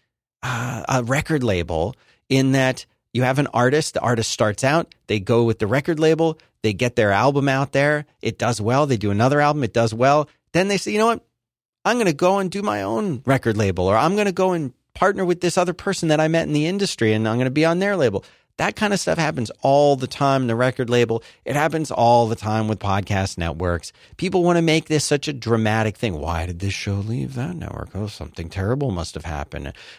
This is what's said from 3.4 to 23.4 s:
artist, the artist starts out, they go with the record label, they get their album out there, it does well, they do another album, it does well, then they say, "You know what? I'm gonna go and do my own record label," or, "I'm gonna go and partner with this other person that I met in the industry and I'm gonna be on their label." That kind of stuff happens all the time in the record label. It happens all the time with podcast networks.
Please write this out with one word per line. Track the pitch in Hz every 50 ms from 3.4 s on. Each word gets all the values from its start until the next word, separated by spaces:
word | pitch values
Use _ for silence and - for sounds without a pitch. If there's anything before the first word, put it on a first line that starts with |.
| 143 - -
artist, | 117 120 127 139 156 151 - -
the | -
artist | - 123 123 113 107 -
starts | - - 117 107 101 - -
out, | 131 151 170 165 - - _ _ -
they | 104 107
go | 92 - 120 117 117
with | 113 110 -
the | 110 98
record | 117 147 139 - 165 151
label, | 160 160 160 156 165 160 156 _ _ _ _ _
they | - 110 101
get | 87 123 120 -
their | 117 107 101
album | 98 98 120 143 139 139 135 143
out | 135 135 139 139
there, | - 139 143 147 151 147 147 _ _ -
it | - 113 98 -
does | 117 113 117 107
well, | 101 110 123 139 151
they | 139 127 104
do | 104 101
another | 101 101 117 135 143 147
album, | 147 147 151 151 131
it | 107 -
does | 117 117 110 113
well, | 113 127 139 143 151 143 - _ _ _ _ -
then | 165 190 202
they | 202 185
say, | - 208
"You | 208 208
know | 220 233
what? | 226 - _ _ _ _ _ _ _ _ _ _ _ _ -
I'm | 196 233 247
gonna | 220 180 147
go | 139 175 180 196 196
and | 190 185
do | - 202
my | 202 208 208 208 196
own | 196 226 226 214 196 143 110 -
record | 123 135 127 - 117 107 104
label," | 107 95 87 90 90
or, | 95 101 113
"I'm | 143 165 196
gonna | 208 208 202
go | 175 190 185 185
and | 180 165 147 123 - _ _ _ -
partner | - 185 190 202 196 190
with | 175 180 175
this | - 180 - 190
other | 175 175 170
person | - - 202 185 - 175 160
that | 151 151
I | 156 160
met | 160 165 156 147
in | 147
the | 147 151 165
industry | 190 202 202 - - - 117 110 107
and | 110 110 110
I'm | 113 123
gonna | 131 131
be | 123 151 156
on | 165 170 180
their | 196 202 202
label." | 180 139 110 98 - - - _ _ _ _ _ -
That | 156 202 220 -
kind | 214 202 202
of | 175
stuff | - 175 160 165
happens | 156 147 160 139 113 101 - _
all | - 135 139 143 147 143 143 131
the | 131 127
time | - - 143 139 135 135 131
in | 117
the | 113
record | 117 127 127 123 - 127 113
label. | 120 123 120 110 113 113 - - - _ -
It | - 131 143
happens | 151 160 143 160 156 -
all | - - 117 117 120 120 120 110
the | 117 -
time | - 110 107 110 110 107
with | 107 -
podcast | - 98 95 101 95 - 104 95 95 95 -
networks. | -